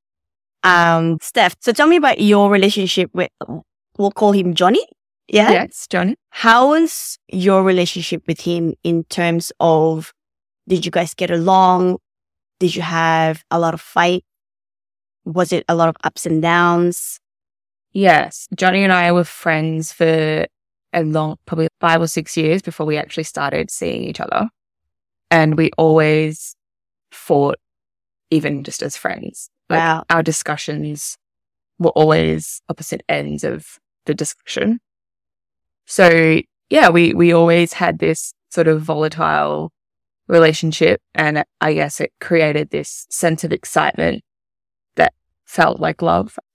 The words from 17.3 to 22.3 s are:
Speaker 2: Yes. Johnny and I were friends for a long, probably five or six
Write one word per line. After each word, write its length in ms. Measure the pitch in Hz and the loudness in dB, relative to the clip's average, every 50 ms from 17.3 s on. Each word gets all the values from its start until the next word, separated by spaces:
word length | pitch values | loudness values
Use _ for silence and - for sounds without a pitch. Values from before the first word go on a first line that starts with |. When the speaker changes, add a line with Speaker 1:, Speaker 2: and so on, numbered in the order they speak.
| _ _ _ _ _ _ _ _ _ _ _ _ - | _ _ _ _ _ _ _ _ _ _ _ _ -4
Speaker 2:
Yes. 540 | 190 196 185 160 147 - - - - - - - | 0 4 4 4 4 2 -2 -8 -14 -16 -14 -6
Johnny 260 | - 185 185 180 196 196 | -2 0 0 2 2 2
and 100 | 190 185 | 2 2
I 200 | 180 175 175 175 | 2 2 2 2
were 120 | 175 170 | 2 0
friends 640 | - - - - 170 160 156 156 160 160 160 160 - - | -2 -6 -6 -4 -2 -2 0 -2 -2 -4 -4 -6 -8 -4
for 540 | - 170 160 160 160 156 156 156 156 - - _ _ _ _ _ _ _ _ - | -2 0 0 2 0 0 0 -2 -2 -4 -6 _ _ _ _ _ _ _ _ -4
a 100 | 175 160 | -4 -2
long, 360 | 156 156 156 156 156 156 - _ | -2 -2 -2 -2 -4 -6 -10 _
probably 220 | - - 165 160 165 - _ | -8 -4 -2 -2 -4 -4 _
five 220 | - 170 165 165 170 | 0 0 2 2 0
or 60 | 160 | -2
six 280 | - 165 160 - | -4 -6 -8 -6